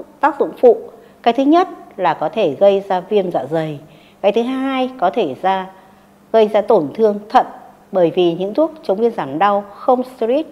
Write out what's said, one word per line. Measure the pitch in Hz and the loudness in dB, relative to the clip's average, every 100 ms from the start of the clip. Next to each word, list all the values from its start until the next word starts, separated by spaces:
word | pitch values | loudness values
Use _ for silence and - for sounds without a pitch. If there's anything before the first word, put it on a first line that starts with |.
| - - | -14 -4
tác | 277 311 | -2 -2
dụng | 190 - | -4 4
phụ. | 254 - - - - _ | 4 4 -2 -20 -20 _
Cái | - | -2
thứ | 233 | 0
nhất | 277 339 370 - - - | 2 2 2 -6 -18 -4
là | 180 | -2
có | 151 151 | -2 -4
thể | - 180 | -2 -2
gây | 131 202 196 196 | 2 2 2 -2
ra | 185 | -6
viêm | 180 214 180 | -2 -2 0
dạ | 170 131 | -4 -4
dày. | 160 156 147 - - _ _ | -4 -4 -8 -16 -20 _ _
Cái | 196 | 0
thứ | 208 | 0
hai | 240 262 269 262 254 254 | -2 -4 -4 -4 -4 -2
có | 180 | -2
thể | 240 156 127 | -2 -4 -2
ra, | 185 190 185 - - _ _ _ _ | -2 -2 -6 -14 -20 _ _ _ _
gây | 220 214 | 2 4
ra | 214 | 2
tổn | 202 220 143 | 2 2 0
thương | - 220 208 208 | 0 0 0 0
thận, | 254 - - - - - | 0 0 -8 -20 -20 -6
bởi | 185 170 | 0 2
vì | 185 175 | 2 0
những | 165 196 | 0 -4
thuốc | 214 320 - | 0 -2 -2
chống | - 196 | -4 0
viêm | 233 | 0
giảm | 208 143 143 | -2 -6 0
đau | 202 202 202 | 0 0 -4
không | - - 254 254 - | -8 0 0 0 -6
steroid | 226 269 320 | -2 -2 -4